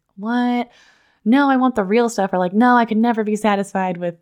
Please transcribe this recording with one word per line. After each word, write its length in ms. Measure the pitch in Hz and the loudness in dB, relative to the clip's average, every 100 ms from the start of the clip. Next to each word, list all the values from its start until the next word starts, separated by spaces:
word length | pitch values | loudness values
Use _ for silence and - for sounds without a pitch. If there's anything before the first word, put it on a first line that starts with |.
| _ - | _ -12
"What? 520 | 208 240 247 247 247 _ _ _ _ _ | -6 -2 -2 -2 -6 _ _ _ _ _
No, 260 | 208 269 277 | 2 2 4
I 60 | 262 | 2
want 200 | 254 247 | 0 0
the 80 | |
real 260 | 185 226 233 | 0 0 0
stuff," 240 | 220 190 | -2 -2
or 60 | 180 | 0
like, 120 | 180 | 0
"No, 240 | 202 247 247 | 2 4 4
I 100 | 233 | 2
could 120 | 220 | 0
never 260 | 233 226 | 0 0
be 120 | 214 208 | -2 -2
satisfied 640 | 214 196 196 190 185 175 | 0 0 -2 -4 -4 -4
with, 180 | 175 170 | -8 -10